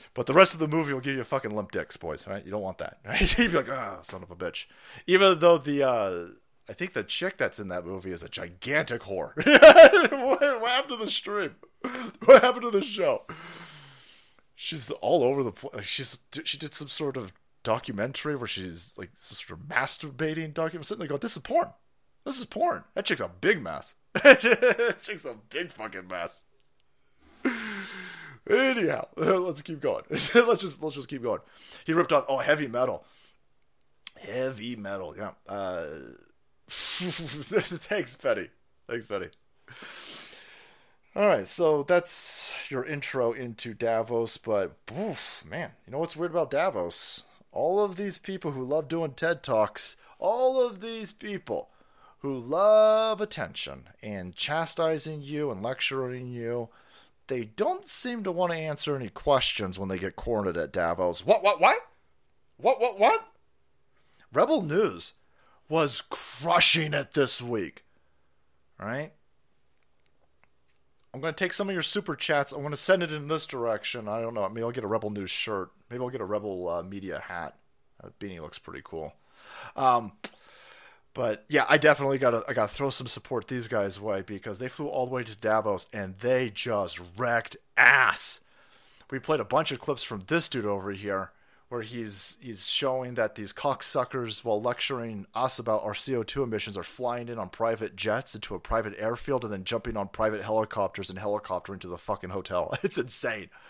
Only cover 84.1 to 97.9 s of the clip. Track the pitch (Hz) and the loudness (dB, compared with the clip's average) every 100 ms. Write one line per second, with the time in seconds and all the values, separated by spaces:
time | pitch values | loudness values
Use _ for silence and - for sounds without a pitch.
84.1 | 98 95 101 117 98 127 - 143 131 127 | -4 -6 -10 -10 -8 -8 -8 -6 -4 -4
85.1 | 127 113 101 110 110 107 92 - 107 95 | -4 -8 -4 0 2 2 -2 -4 -6 -8
86.1 | 95 120 127 123 101 123 104 90 - 87 | -4 0 0 0 -4 -2 -2 -2 -6 -12
87.1 | 95 120 117 - - _ - 127 135 117 | -6 0 0 -2 -12 _ 6 8 8 6
88.1 | - - - _ _ _ _ - - - | 2 -2 -6 _ _ _ _ -20 -20 -12
89.1 | 135 - 151 101 139 156 131 - 135 - | -8 -2 -2 2 0 0 -4 -4 -6 -6
90.1 | 107 92 165 - 127 104 101 98 98 101 | -8 -2 -2 -2 -2 -2 -4 -4 -8 -4
91.1 | 98 92 _ _ _ - 123 110 120 110 | -4 -6 _ _ _ -12 -10 -8 -10 -6
92.1 | 95 - - 127 104 - - 139 131 123 | -4 -4 -6 -10 -6 -2 0 0 -2 -4
93.1 | 120 107 - 98 - 143 131 - 139 123 | -2 -2 -2 -10 -4 -4 -2 -2 -2 -2
94.1 | 127 113 107 120 107 120 123 - 127 117 | -4 -6 -4 -2 -2 -2 -4 -4 -6 -8
95.1 | 104 - 113 127 - 113 107 107 101 - | -10 -10 -4 -2 -2 0 -2 -2 -4 -2
96.1 | 123 107 139 123 107 110 98 85 - 123 | -2 -2 -4 -4 -4 -6 -8 -10 -6 -4
97.1 | 120 120 113 90 - 113 110 110 | -4 -8 -8 -8 -2 -2 -2 -4